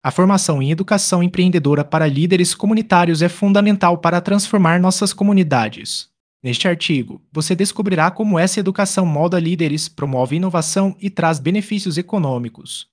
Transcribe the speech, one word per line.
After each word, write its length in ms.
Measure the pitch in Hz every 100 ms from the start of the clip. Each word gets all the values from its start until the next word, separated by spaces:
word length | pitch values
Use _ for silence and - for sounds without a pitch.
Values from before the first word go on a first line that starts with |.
A 80 | 135
formação 520 | - 185 196 - 147
em 80 | 135
educação 520 | 160 190 202 - 180
empreendedora 640 | 180 180 180 175 139 147
para 220 | 147 160 156
líderes 480 | 139 170 185 180
comunitários 680 | - 202 220 220 180 175 160
é 80 | 175
fundamental 720 | - 202 196 208 202 175 170
para 200 | 170 175
transformar 600 | 175 202 202 214 170 175
nossas 320 | 185 185 202
comunidades. 960 | - 202 202 165 131 107 - - - - _ _ _
Neste 240 | 127 123 190
artigo, 540 | 175 - 143 113 - _
você 240 | 156 156
descobrirá 560 | 180 196 - 202 180 165
como 280 | 180 214 170
essa 200 | 185 214
educação 460 | 190 190 196 -
molda 340 | 180 147 170 180
líderes, 500 | 165 175 160 151 -
promove 480 | - 143 131 131 156
inovação 600 | 185 175 156 196 196 190
e 120 | 196
traz 280 | - 165 156
benefícios 600 | 135 202 202 214 190 156
econômicos. 880 | 180 208 143 127 120 - - - -